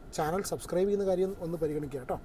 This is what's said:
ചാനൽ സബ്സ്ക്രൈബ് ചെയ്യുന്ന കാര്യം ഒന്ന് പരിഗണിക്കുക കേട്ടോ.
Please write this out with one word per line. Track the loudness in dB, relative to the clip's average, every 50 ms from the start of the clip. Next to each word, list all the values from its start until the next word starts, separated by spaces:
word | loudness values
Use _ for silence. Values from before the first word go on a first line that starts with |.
| -12 -8 -2
ചാനൽ | 0 0 2 0 0
സബ്സ്ക്രൈബ് | 0 -2 -4 -6 -2 0 2 4 4
ചെയ്യുന്ന | 4 4 2 2 2
കാര്യം | 4 4 2 0 0 -4
ഒന്ന് | -4 -4 -2
പരിഗണിക്കുക | 0 0 0 0 -2 -2 -4 -4 -6
കേട്ടോ. | -4 -4 -4 -4